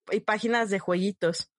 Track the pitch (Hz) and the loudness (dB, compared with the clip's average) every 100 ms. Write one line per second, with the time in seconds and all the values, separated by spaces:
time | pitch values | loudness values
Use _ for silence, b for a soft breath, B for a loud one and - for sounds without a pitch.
0 | - 208 - 214 226 233 220 196 - 180 | -4 -2 0 0 2 0 2 -2 0 0
1 | 196 196 170 175 - | 0 0 -2 -2 -8